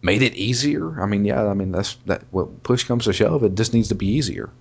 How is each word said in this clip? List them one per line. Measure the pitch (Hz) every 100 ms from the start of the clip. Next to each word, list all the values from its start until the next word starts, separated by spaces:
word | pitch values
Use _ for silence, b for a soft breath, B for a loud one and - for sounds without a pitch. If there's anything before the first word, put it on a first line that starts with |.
Made | 87 101
it | 131
easier? | - 101 123 147 147 160 156
I | 98
mean, | 104
yeah, | 104 - 107
I |
mean, | 101 95
that's, | 90 101 - -
that, | 92 -
when | 95 85 -
push | - 123
comes | - 120
to | 117
shove, | 98 - 156
it | 110
just | 98 110
needs | 117 110
to |
be | 101 95
easier. | 123 135 - - -